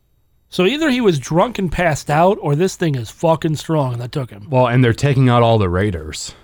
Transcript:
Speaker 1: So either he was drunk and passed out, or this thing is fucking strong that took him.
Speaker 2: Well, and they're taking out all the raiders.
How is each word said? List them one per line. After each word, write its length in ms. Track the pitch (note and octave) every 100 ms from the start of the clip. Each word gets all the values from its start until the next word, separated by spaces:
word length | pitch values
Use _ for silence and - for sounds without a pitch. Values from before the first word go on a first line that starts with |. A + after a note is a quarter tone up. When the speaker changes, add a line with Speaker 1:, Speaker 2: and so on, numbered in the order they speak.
| _ _ _ _ _
Speaker 1:
So 160 | - F#3
either 240 | C#4+ D#4+
he 100 | B3
was 180 | A3+ D#3
drunk 400 | - D#3 A#3 A3
and 140 | F#3
passed 380 | - F3+ C#3+ -
out, 280 | D3 F3+ G#3
or 140 | D#3+ C#3+
this 200 | F#3 -
thing 200 | E3+ C3+
is 140 | A2
fucking 460 | - E3+ D#3+ E3 D3+
strong 420 | - D#3+ C3+ A#2+
that 120 | B2
took 180 | D3 B2
him. 180 | G2+ G#2+
Speaker 2:
Well, 180 | C3 B2
and 160 | B2
they're 80 | B2
taking 360 | A2 C#3+ C3+ C3
out 120 | A#2+
all 140 | A#2 A2+
the 120 | F#2+
raiders. 640 | F2+ G#2 E2+ D#2 C#2+ - -